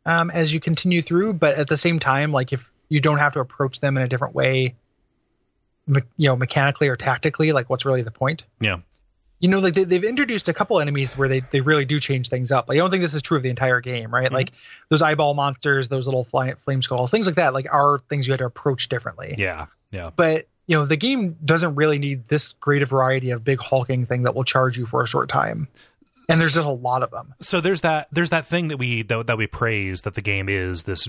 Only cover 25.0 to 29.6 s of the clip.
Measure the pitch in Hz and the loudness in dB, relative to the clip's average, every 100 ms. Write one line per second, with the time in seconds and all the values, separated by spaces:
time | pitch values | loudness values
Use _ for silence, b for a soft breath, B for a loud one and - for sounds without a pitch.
25 | 120 139 135 139 - - 147 _ b b | -2 -2 -2 0 -2 -4 -8 _ b b
26 | _ _ - 165 165 156 147 127 123 127 | _ _ 2 4 4 2 0 -2 -2 -2
27 | 127 135 120 - - 185 165 180 165 156 | -2 -6 -16 -14 -4 -2 0 0 0 -2
28 | - 151 170 165 - 175 160 143 123 117 | -2 -2 0 0 -2 -2 -2 -2 -2 -2
29 | 107 113 117 113 107 - | -2 -2 -2 -2 -2 -2